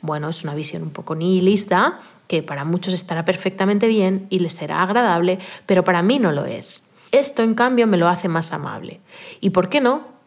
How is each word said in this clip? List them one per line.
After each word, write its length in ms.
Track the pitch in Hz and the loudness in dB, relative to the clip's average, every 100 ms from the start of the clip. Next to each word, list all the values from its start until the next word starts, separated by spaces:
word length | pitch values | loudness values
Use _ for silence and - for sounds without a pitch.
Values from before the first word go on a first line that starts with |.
bueno, 280 | 156 151 151 | -6 -6 -4
es 140 | 165 | -4
una 100 | 160 | -6
visión 280 | 147 156 175 | -6 -6 -8
un 80 | 160 | -10
poco 240 | 143 - | -12 -10
nihilista, 840 | 160 170 185 185 208 - 180 262 - - - _ | -4 0 4 4 2 2 2 2 0 -16 -20 _
que 140 | 165 | -4
para 220 | 156 143 | -4 -8
muchos 300 | 147 175 180 | -4 -4 -2
estará 300 | 185 - 165 | -2 -2 -4
perfectamente 640 | 160 185 196 190 196 208 226 | -2 -2 -2 -2 0 2 2
bien 400 | 220 185 190 190 | 2 2 0 -2
y 100 | 185 | -2
les 120 | 170 | 0
será 300 | - 147 156 | -2 -2 -2
agradable, 560 | 180 214 240 170 180 185 - - - | 0 2 2 2 2 0 -6 -18 0
pero 180 | 185 | 2
para 180 | 180 175 | 4 2
mí 160 | 180 277 | 2 2
no 140 | 208 | 2
lo 120 | 143 | 0
es. 420 | 131 117 - - - _ - | -4 -6 -6 -6 -8 _ 0
Esto, 300 | 262 277 - | 2 2 2
en 120 | 226 | 0
cambio, 320 | 220 240 254 226 | 2 2 4 4
me 100 | 190 | 4
lo 120 | 170 | 2
hace 200 | 175 190 | 2 0
más 240 | 165 160 | 0 0
amable. 480 | 156 139 - - - _ - - - | -2 -8 -10 -14 -18 _ -20 -20 -4
¿Y 100 | 196 | 0
por 180 | 185 185 | 2 2
qué 120 | 294 | 2
no 260 | 247 285 - - | 2 0 -4 -20